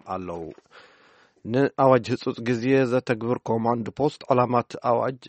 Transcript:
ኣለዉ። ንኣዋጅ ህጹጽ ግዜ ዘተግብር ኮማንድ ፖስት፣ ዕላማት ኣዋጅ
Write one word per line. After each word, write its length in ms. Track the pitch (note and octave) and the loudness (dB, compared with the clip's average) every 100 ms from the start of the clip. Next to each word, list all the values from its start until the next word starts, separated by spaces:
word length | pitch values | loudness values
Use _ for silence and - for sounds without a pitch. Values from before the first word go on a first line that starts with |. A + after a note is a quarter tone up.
| - | -10
ኣለዉ። 380 | F#2 F2+ E2+ D#2+ - _ - - _ _ _ _ _ - | -8 -8 -10 -10 -14 _ -20 -20 _ _ _ _ _ -4
ንኣዋጅ 600 | B2+ C#3 - C3+ B2+ A2 | 0 0 4 4 4 2
ህጹጽ 280 | B2+ - A#2+ | -4 -4 -4
ግዜ 240 | A#2 A#2+ B2+ C3+ B2+ | -2 -2 2 2 2
ዘተግብር 540 | B2 - A2+ A#2 B2 | 0 -2 -4 -2 -4
ኮማንድ 440 | - A2+ A2+ A#2+ G#2 | -2 -2 0 -2 -4
ፖስት፣ 280 | - D3 - - | -2 -2 -2 0
ዕላማት 460 | B2+ B2 B2 - - | 2 4 0 -2 -4
ኣዋጅ 360 | B2 A#2 A#2 C3 | -2 0 -2 -6